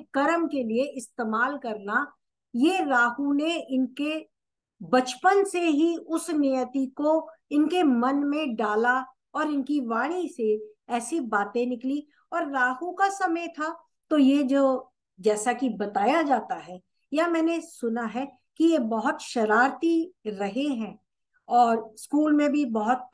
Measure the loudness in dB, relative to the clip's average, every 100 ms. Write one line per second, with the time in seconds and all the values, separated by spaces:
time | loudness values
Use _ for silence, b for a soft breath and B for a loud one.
0 | -2 0 2 2 0 -2 0 0 -2 -6
1 | -12 -6 -4 0 -2 -2 -8 -8 -4 -4
2 | -4 _ _ _ _ 0 2 2 2 2
3 | 2 0 0 0 0 -2 -2 -2 -2 -2
4 | -4 -4 -10 _ _ _ _ _ 0 0
5 | 0 0 4 4 2 0 0 2 2 0
6 | -4 -4 -2 0 2 0 -2 -2 -4 0
7 | 2 2 -2 B _ 2 2 4 4 4
8 | 2 0 0 -2 -2 -2 0 2 2 0
9 | -4 _ _ -4 -2 -2 -2 -2 -2 -2
10 | -2 -4 -6 -2 -2 -2 -4 _ -6 -6
11 | -2 -4 -2 -2 -2 -2 -2 -4 -4 -6
12 | b b b -6 -4 0 0 -2 -8 0
13 | 0 0 -2 -2 -6 -6 -8 -8 _ _
14 | _ 4 6 4 2 4 4 0 -6 _
15 | _ -2 0 0 -2 -2 -2 -2 -4 0
16 | 2 2 2 0 -2 -10 -10 -18 _ _
17 | _ -2 0 0 0 -2 -6 -8 -6 -4
18 | -4 -6 -8 -12 _ 0 2 2 0 0
19 | -2 -4 -6 -2 2 4 2 2 0 0
20 | -2 _ -10 -6 -6 -4 -4 -4 -6 -12
21 | _ _ _ _ 0 4 4 2 -4 -16
22 | -2 0 4 4 4 2 0 0 0 -2
23 | 0